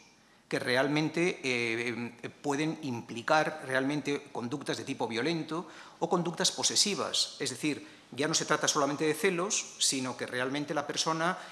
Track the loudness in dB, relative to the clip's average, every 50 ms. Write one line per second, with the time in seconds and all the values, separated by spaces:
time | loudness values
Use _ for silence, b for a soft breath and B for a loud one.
0 | -20 b b b b b b b b _ -4 -2 2 2 4 4 4 4 4 2
1 | 2 2 2 2 2 2 0 0 -2 0 0 2 2 0 0 0 0 -2 -2 -4
2 | -6 -8 -8 -10 -12 -12 -12 -6 -4 -2 0 0 0 -2 -2 -4 -4 -4 -4 -4
3 | -6 -6 -8 -6 0 4 4 4 4 2 -2 -6 -4 0 0 2 2 2 0 0
4 | 0 -2 -2 -2 -4 -8 -6 -6 -4 -4 -4 -4 -4 -4 -4 -4 -4 -6 -4 -2
5 | -2 -2 0 0 0 2 0 0 -2 -4 -4 -6 -6 B B B B B B B
6 | 0 2 2 2 2 0 0 2 2 2 2 2 0 2 4 4 4 4 2 0
7 | 0 0 0 0 -2 -2 -2 -4 -4 -4 -4 -2 0 0 0 -2 -6 -12 -18 -20
8 | -18 -10 -4 -2 0 2 2 0 2 2 2 2 4 2 4 4 2 2 2 2
9 | 2 2 2 2 2 2 2 2 0 0 -2 -2 -4 -6 -4 0 0 0 2 0
10 | -2 -2 -4 -4 -6 -4 -2 -2 -2 0 -2 -2 -2 -2 -2 -2 -2 -2 -2 0
11 | 0 0 0 2 2 0 0 B B B